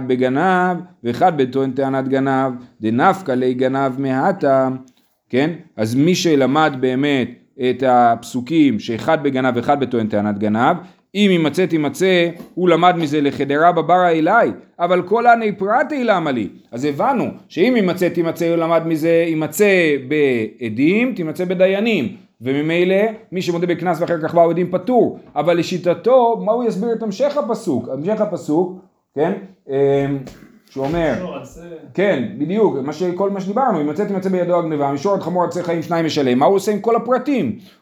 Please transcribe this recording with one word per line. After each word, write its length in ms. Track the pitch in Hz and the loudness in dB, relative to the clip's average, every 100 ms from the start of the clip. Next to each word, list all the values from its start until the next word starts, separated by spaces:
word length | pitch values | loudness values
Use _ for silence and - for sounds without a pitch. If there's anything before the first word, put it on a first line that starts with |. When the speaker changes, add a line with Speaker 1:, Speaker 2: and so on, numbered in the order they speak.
| 127 | 0
Speaker 1:
בגנב 720 | 127 127 131 185 185 180 175 180 _ | 0 0 2 2 2 0 -2 -8 _
ואחד 340 | 120 120 185 151 | -6 2 2 2
בטוען 340 | 131 131 135 | 0 0 -2
טענת 360 | 123 135 135 131 | -2 -2 -2 -2
גנב, 460 | 135 135 135 135 123 - - | -2 0 0 -2 -4 -14 -6
דנפקא 500 | 107 120 175 185 - | -2 2 2 2 -2
ליה 220 | 127 127 | 0 0
גנב 460 | 127 131 135 135 127 | 0 0 0 -2 -2
מהתם, 760 | 135 131 165 190 143 135 131 131 - _ _ _ - | -2 0 0 0 2 2 2 -2 -12 _ _ _ -4
כן? 200 | 123 151 165 - - | 0 0 -4 -12 -6
אז 180 | 110 123 | -2 2
מי 200 | 156 185 | 2 2
שלמד 580 | 170 147 131 147 156 135 | 2 2 2 2 0 0
באמת 500 | 127 127 147 139 113 - _ - 127 | -2 0 0 0 -2 -6 _ -4 -2
את 140 | 123 131 | 0 2
הפסוקים 920 | 123 120 113 - 127 123 160 143 107 | 4 4 2 -4 -8 -2 4 4 2
שאחד 440 | - 110 156 156 | -4 -6 0 0
בגנב 300 | 143 131 131 120 | 0 0 0 0
ואחד 220 | 123 143 | 0 0
בטוען 280 | 127 123 107 | 0 -2 0
טענת 300 | 107 104 101 | 0 -2 -2
גנב, 400 | 107 107 131 170 - _ _ 196 | 0 2 2 0 -4 _ _ 0
אם 120 | 208 | 2
יימצא 340 | 175 156 175 180 | 4 2 0 0
תימצא, 640 | 165 151 - 190 180 170 170 - | 0 -2 0 2 2 0 -4 -12
הוא 160 | - 180 | -2 2
למד 260 | 165 175 175 | 4 4 2
מזה 240 | 156 151 | 0 0
לחדרה 500 | 139 135 139 143 170 | 0 -2 -2 2 2
בבר 360 | 170 156 180 180 | 2 2 2 4
אילאי, 440 | 165 160 226 165 95 - - | 2 2 2 2 -2 -14 -4
אבל 220 | 175 180 | 0 0
כל 260 | 180 226 233 | 2 2 4
עני 240 | 233 220 | 4 2
פרטי 520 | 196 196 233 277 294 | -4 -2 0 0 -2
למה 280 | 240 190 156 | 0 0 0
לי? 180 | 127 92 - _ | -2 -4 -10 _
אז 140 | 117 147 | -6 -4
הבנו 400 | 139 226 262 127 - - | -2 0 0 -2 -6 -10
שאם 260 | - 220 247 | 0 2 2
יימצא 340 | 185 180 180 | 0 0 0
תימצא, 400 | - 165 160 170 | 0 -2 -2 0
הוא 80 | 170 | 0
למד 280 | 165 165 160 | 2 0 0
מזה, 380 | 156 165 165 170 | 0 2 2 2
יימצא 680 | 156 151 151 208 190 165 143 127 | -2 -4 2 2 4 2 0 0
בעדים, 1040 | 151 143 120 110 - 117 107 147 208 254 | 0 2 2 -2 -6 -8 0 2 2 0
תימצא 320 | 185 156 151 180 | -4 -6 -4 -4
בדיינים, 680 | 185 185 196 233 202 113 - _ _ | 2 2 2 0 0 -2 -8 _ _
וממילא 580 | 120 139 151 170 180 190 214 214 - | -4 -2 0 0 2 2 0 -4 -10
מי 100 | 175 | -8
שמודה 260 | 175 170 180 | -4 -2 -2
בקנס 340 | 175 175 160 | -2 -2 -2
ואחר 200 | 170 165 | -2 -2
כך 120 | 156 | -2
באו 160 | 170 170 | 2 2
עדים 220 | 170 180 | 2 -2
פטור, 480 | 180 180 247 143 - - 143 | -2 0 2 2 -2 -12 -4
אבל 220 | 151 170 | 0 0
לשיטתו, 840 | 160 180 175 170 220 254 233 220 185 | 0 -2 -2 0 2 4 4 0 -2
מה 60 | |
הוא 120 | 233 | 0
יסביר 300 | 240 190 233 | 0 -2 -2
את 100 | 226 | -4
המשך 340 | 220 196 277 294 | -4 -2 -2 -2
הפסוק? 520 | 233 226 - 123 113 | -4 -4 -2 -4 -4
המשך 320 | 131 165 214 | -6 -4 -2
הפסוק, 580 | 208 175 - 151 180 - - _ _ 135 | -2 -4 -2 0 0 -6 -20 _ _ -4
כן? 180 | 160 202 - - - | -2 -2 -10 -20 -6
אמ, 40 | 139 139 139 139 139 131 - - _ _ | 0 2 2 0 -4 -8 -18 -20 _ _
שאומר, 440 | 135 135 170 160 117 | -8 -4 -2 -2 -2
Speaker 2:
שור, 160 | 180 - | -6 -12
על 100 | 131 | -14
זה. 240 | - 170 160 147 | -18 -18 -18 -12
Speaker 1:
כן, 300 | 147 202 151 110 110 | -2 0 0 -4 -6
בדיוק, 400 | 156 208 196 139 | -4 2 2 0
מה 100 | 135 | -6
ש-, 100 | 151 180 180 | -4 -4 -2
כל 140 | 196 | -2
מה 120 | 196 | -4
שדיברנו, 400 | 180 208 262 180 | -4 -2 0 0
"אם 60 | 147 | -2
מצא 180 | 151 202 | -4 -4
תימצא 240 | 196 190 | -2 -2
בידו 300 | 185 175 175 | -2 0 0
הגניבה, 320 | 165 151 139 | 0 -2 -2
משור 220 | 143 190 | -2 -2
עד 80 | 190 | -2
חמור 220 | 160 180 | -2 -2
עד 80 | 170 | -2
שא 120 | 170 | -2
חיים 180 | 170 170 | -4 -4
שניים 240 | 156 170 160 | -2 -2 0
ישלם", 340 | 151 131 123 | 0 2 4
מה 60 | 156 | 4
הוא 100 | 196 | 2
עושה 160 | 196 | 0
עם 80 | 208 | -2
כל 160 | 220 226 | 0 0
הפרטים? 640 | 226 254 254 262 139 104 - _ | 2 -2 0 -2 -2 -4 -12 _